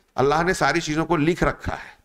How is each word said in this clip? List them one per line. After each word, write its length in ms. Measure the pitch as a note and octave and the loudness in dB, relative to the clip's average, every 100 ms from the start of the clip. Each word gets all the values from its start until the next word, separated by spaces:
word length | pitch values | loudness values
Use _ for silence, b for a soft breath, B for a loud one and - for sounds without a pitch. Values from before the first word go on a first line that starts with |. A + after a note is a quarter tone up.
| _ - | _ 0
अल्लाह 260 | C#3 D#3 | 2 2
ने 120 | E3+ | 0
सारी 260 | F#3 C#3+ E3 | 0 0 0
चीजों 240 | D#3 D3+ | -2 -2
को 120 | D#3+ E3 | 0 2
लिख 240 | D#3 F3+ | 2 2
रखा 280 | D3+ - - | 0 -2 -8
है 220 | D2+ - - | -8 -12 -20